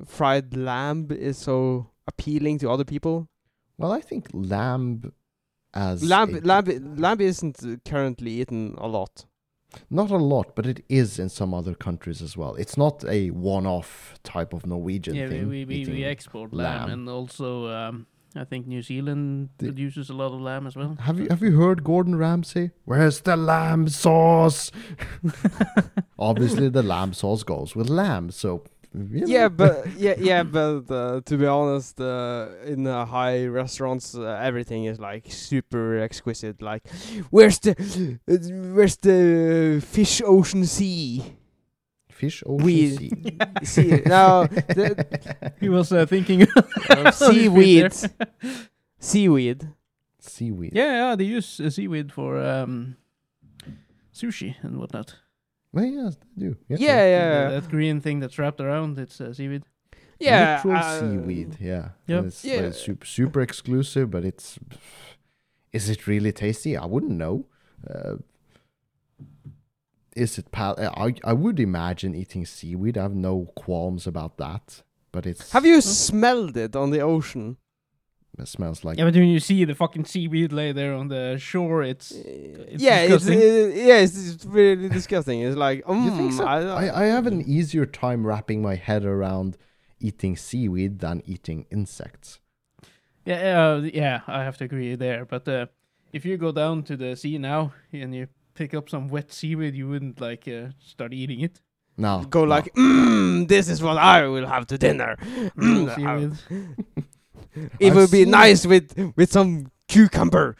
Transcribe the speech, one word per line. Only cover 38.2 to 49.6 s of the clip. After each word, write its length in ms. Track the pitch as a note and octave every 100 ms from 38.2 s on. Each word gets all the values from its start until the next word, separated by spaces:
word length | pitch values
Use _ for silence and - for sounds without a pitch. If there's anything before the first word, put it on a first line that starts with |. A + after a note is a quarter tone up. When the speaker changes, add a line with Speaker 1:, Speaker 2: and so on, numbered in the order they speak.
| -
Speaker 1:
uh, 460 | F3 E3+ F#3+ F3+ F#3+
where's 220 | G3+ -
the 840 | G3 F#3 F3 E3+ E3 E3 D#3+ D3+
fish 380 | - - G#3 -
ocean 420 | A3 F#3+ F3+ G3 F3+
sea?" 580 | - G3 F3 C#3+ B2 A#2+ - _ _ _ _ _ _ _ -
Speaker 2:
Fish, 260 | C#3+ - -
ocean, 200 | C#3+ E3
Speaker 1:
Weed. 320 | E3 D3 C#3
Speaker 2:
sea. 400 | - - A3+ - G3+ F#3+
Speaker 1:
<laughs> 0 |
Sea. 380 | D3 - D#3+ D#3 -
No, 420 | F#3 F#3+ F#3 D#3+
the 1080 | - - F3 G3+ G3+ C#3+ C#3+ - C#3+ C#3 -
Speaker 3:
<laughs> 40 |
He 100 | G3+
was, 220 | F3+ E3+
uh, 140 | F3+ D#3+
thinking 360 | F#3+ F3+ F#3
<laughs> 480 | G3 - - - -
Speaker 1:
Um, 80 | C#4+
Speaker 3:
of 80 | C#4+
his 120 | -
feet 100 | C#4
Speaker 1:
seaweed. 580 | A3+ A3+ F#3 F#3+ E3+ F#3
Speaker 3:
there. 680 | - G#3+ - A3+ _ B3 B3+ A3+ _ _ _
Speaker 1:
Seaweed. 600 | - G3+ F#3+ C#3+ B2 C3